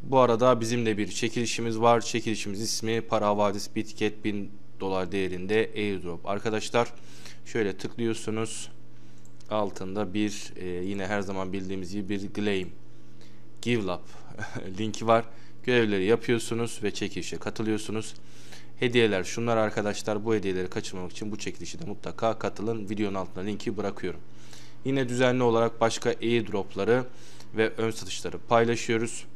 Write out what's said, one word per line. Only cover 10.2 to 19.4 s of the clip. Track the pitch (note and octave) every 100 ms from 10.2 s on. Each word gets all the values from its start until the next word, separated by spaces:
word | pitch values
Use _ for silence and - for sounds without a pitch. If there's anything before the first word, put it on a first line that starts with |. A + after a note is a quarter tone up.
| G#2 G2+ - G2+
e, | F2+
yine | F2+ F#2 G2+ F#2+
her | G#2
zaman | G2 G2 F#2+
bildiğimiz | G2 F#2+ F#2+ F2+
gibi | G2+ F#2+
bir | G#2 G2
claim, | G2+ G#2 G2 F2 - - - - - - - - -
give | A#2 A#2+ F#2+
up | F2 - - -
<laughs> | - G#2 B2 F#2+ F#2+
linki | A2 G#2+ A2+
var. | A2+ A#2 - - -
Görevleri | - B2 A2+ G2+ F#2
yapıyorsunuz | A2+ - A#2+ - A#2 A#2 -
ve | G#2
çekilişe | - G2+ - E2 E2
katılıyorsunuz. | G2+ - A2 G#2+ - G#2 A2 - - - - - - -
Hediyeler | B2+ A#2+ A2+ G2
şunlar | F2 -